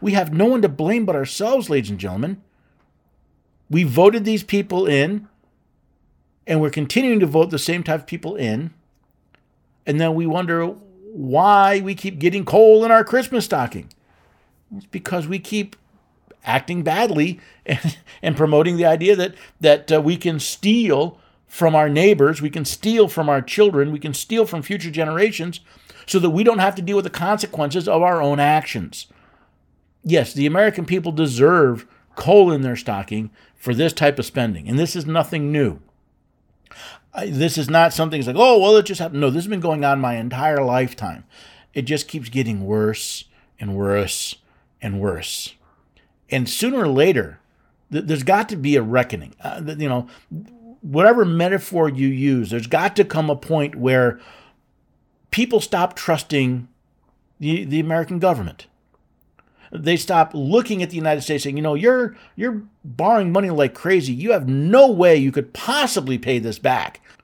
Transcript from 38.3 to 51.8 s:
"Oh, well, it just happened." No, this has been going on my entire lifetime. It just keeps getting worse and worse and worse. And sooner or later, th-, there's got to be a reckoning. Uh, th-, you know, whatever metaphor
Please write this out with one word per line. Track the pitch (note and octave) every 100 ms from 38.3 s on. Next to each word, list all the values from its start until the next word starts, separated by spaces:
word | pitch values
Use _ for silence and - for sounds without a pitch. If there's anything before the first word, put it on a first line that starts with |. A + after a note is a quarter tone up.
| C3+
"Oh, | B3+ A3+
well, | G3 G#3+
it | G3+
just | F#3
happened." | E3+ C#3
No, | C#3+
this | D3
has | F#3
been | G3+
going | E3 D3+
on | C#3+ C#3
my | B2 A#2
entire | A#2+ B2 D3+ D3
lifetime. | B2+ B2+ B2+ - G2+ C#2+ - - - _ _
It | C#3+
just | B2 D3 -
keeps | D#3 A#2
getting | B2+ A#2 G#2 G2
worse | G#2+ G#2+ A2 - - - _ _ -
and | G#2 G2
worse | G2 G2+ F#2+ - - - _ _ _ _
and | G#2+ G2
worse. | G2 E2 - - - _ _ _ _ _ _ _ -
And | C3+ A#2+
sooner | - A3+ C4
or | E3+
later, | C3 E3+ C#3+ D#2+ D2+ _ _ _ _ -
th-, | C#3+
there's | F#3 D#3
got | B2+ G3 G#3
to | F#3+
be | C#3
a | C#3+
reckoning. | A2 B2 A#2+ G2 C#2 -
Uh, | - -
th-, | D3+ D3+
you | D3
know, | B2 B2 - - D#3 A3 A#3+ A3+ A#3+
whatever | D3+ C#3+ G3+ A#3+
metaphor | F#3 E3 F3 F#3+ - E3+